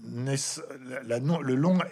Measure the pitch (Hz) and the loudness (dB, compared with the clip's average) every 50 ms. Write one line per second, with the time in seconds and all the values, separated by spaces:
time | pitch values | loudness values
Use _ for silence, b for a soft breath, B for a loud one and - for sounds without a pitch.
0 | 113 117 120 120 127 135 139 135 - - - 156 165 - 139 135 127 127 127 135 | -12 -8 -6 -4 -2 0 0 0 -2 -4 -6 -6 -10 -12 -14 -14 -12 -10 -10 -8
1 | 131 113 117 120 127 147 170 165 143 131 127 131 147 180 185 180 165 - | -4 -2 -2 0 2 2 2 2 2 2 2 4 4 6 4 4 2 2